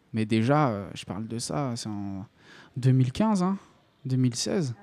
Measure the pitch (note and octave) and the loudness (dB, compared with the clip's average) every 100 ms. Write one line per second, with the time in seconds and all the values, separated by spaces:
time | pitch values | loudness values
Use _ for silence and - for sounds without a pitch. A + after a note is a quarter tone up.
0 | _ A2 A2 A2 A#2 D3 C#3 G2+ F#2 - | _ -4 2 2 4 4 4 0 -6 -12
1 | - F#2+ A2 A#2 - D3+ C3+ A#2 G#2+ G#2 | -8 -8 -6 -8 -4 -4 -4 -6 -6 -6
2 | G2+ G2 - _ - - - B2+ C3 C3 | -6 -8 -10 _ -20 -20 -14 0 4 4
3 | B2 - A3 G3 F3+ G3 - _ _ _ | 4 2 2 2 0 -2 -8 _ _ _
4 | C3 B2+ B2+ A#2 G#3+ G#3+ C3+ A2+ | -4 2 2 0 -2 0 -2 -6